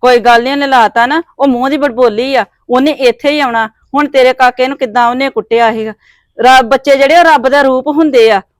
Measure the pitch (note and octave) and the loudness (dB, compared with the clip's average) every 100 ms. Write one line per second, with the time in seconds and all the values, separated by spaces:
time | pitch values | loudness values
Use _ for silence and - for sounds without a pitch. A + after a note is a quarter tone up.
0 | B3 A#3+ A#3+ A#3 B3 C#4+ C#4 C4 G#3+ A#3 | 0 2 2 2 0 -4 -2 0 0 0
1 | A#3+ D#4 - - C#4 A#3+ C4 D4 C#4+ A3+ | -2 -2 -6 -4 -2 -2 -2 -2 -4 0
2 | B3 G#3 C4 B3+ - _ - B3 C#4+ C4 | -2 0 -4 -4 -4 _ -4 -2 -2 0
3 | B3+ A3+ C#4+ D4+ C4 A3+ A3 _ _ C4+ | -2 -2 -4 -2 -2 -4 -6 _ _ -4
4 | D4 C#4 B3+ B3+ B3+ B3 B3+ C#4 B3 A3+ | -2 0 0 2 0 0 -4 -4 -6 -2
5 | A#3+ B3 C4+ A3 - A#3 A#3 A3 A3 G#3 | -2 -2 -4 -6 -4 0 0 -2 -8 -12
6 | _ _ _ - B3 C4 A3+ C4+ C#4+ C#4 | _ _ _ -2 2 2 2 -2 0 2
7 | C#4 E4+ E4 D4 B3 C#4+ C4+ C4 C#4 D4 | 4 4 4 2 0 0 0 -2 -2 -2
8 | D#4 B3 A3+ G3+ - _ | 0 2 2 0 -4 _